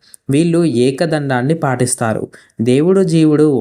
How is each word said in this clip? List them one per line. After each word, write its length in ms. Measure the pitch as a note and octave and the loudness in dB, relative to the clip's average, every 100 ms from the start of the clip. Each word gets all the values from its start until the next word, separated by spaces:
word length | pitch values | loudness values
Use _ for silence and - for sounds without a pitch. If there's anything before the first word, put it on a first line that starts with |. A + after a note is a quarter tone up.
| _ - - | _ -14 -2
వీళ్ళు 320 | C#3 E3+ E3 E3+ A#2 B2 | 0 0 0 0 2 0
ఏకదండాన్ని 720 | C#3 E3+ D#3 C#3 B2+ B2+ E3+ | 0 -2 -2 -2 -2 -2 -2
పాటిస్తారు. 600 | D3 B2 B2 - A2+ G#2+ - - _ - | -2 -2 -2 -2 -4 -4 -8 -14 _ -6
దేవుడు 400 | A2+ B2+ D#3+ F#3+ | 0 0 2 2
జీవుడు 420 | F#3 E3 D#3 D3+ D3+ C3 | 2 2 2 4 2 0